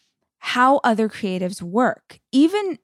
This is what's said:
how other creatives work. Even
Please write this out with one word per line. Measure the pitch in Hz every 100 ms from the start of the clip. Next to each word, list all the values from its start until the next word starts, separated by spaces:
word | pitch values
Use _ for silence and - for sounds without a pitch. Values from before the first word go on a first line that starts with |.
| _ _ _ _
how | - 247 254 277 247
other | 220 220
creatives | - 196 185 180 202
work. | 175 202 247 - _ - _
Even | 262 320 403 392 302